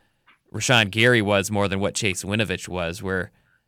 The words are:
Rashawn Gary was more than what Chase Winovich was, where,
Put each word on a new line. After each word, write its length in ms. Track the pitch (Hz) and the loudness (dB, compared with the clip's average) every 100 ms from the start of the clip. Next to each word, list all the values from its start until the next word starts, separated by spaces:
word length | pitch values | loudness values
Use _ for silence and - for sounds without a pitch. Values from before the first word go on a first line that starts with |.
| _ _ _ _ _ | _ _ _ _ _
Rashawn 380 | 107 - 123 104 | -6 2 2 2
Gary 320 | 104 120 120 | 4 4 4
was 300 | 101 101 95 | 4 2 2
more 160 | 104 101 | 0 0
than 120 | 95 | 0
what 160 | 98 - | -2 -2
Chase 280 | 107 87 | -4 -4
Winovich 440 | 90 104 98 90 - | -4 -4 -2 -4 -6
was, 360 | 90 85 92 | -6 -6 -6
where, 280 | 98 95 - _ _ _ | -4 -4 -6 _ _ _